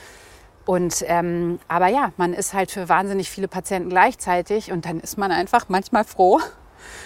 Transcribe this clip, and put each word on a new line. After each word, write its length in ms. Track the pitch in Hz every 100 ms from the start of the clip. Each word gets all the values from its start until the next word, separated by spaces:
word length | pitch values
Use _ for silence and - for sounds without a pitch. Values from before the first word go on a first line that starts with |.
| - - - - - _ -
Und, 380 | 180 175 - -
ähm, 520 | 170 175 175 175 175 -
aber 200 | 170 180
ja, 260 | 254 277 -
man 160 | 339
ist 200 | 175 196
halt 180 | 196 185
für 160 | 208 175
wahnsinnig 420 | 170 196 196 180
viele 180 | - 190
Patienten 420 | 185 - 190 180
gleichzeitig 840 | 185 220 - - 180 175 208 -
und 140 | 185 170
dann 140 | 165
ist 180 | - -
man 140 | 196
einfach 360 | 170 185 240 -
manchmal 360 | 190 - 226
froh, 360 | 214 - 185 302 - - - - - -